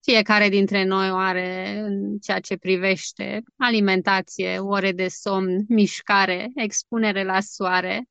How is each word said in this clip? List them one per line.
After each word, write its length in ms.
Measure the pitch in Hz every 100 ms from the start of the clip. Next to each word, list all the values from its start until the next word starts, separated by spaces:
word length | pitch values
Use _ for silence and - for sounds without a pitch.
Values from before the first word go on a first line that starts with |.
| -
fiecare 420 | 226 214 214 208
dintre 360 | 196 196 202
noi 260 | 190 190 190
o 60 | 185
are 600 | 190 180 180 185 190 208
în 400 | 214 196 196 208
ceea 220 | - 190
ce 160 | - 190
privește 840 | 185 185 190 185 - - - 214 233 _
alimentație, 1000 | 247 226 202 190 180 190 185 - 185 185
ore 340 | 196 196 190
de 160 | 180 185
somn, 560 | - 214 196 190 185 208
mișcare, 800 | 226 196 - - 202 190 180 214
expunere 720 | 262 214 - - 233 220 196
la 160 | 190 190
soare. 640 | 202 - 185 185 185 190 247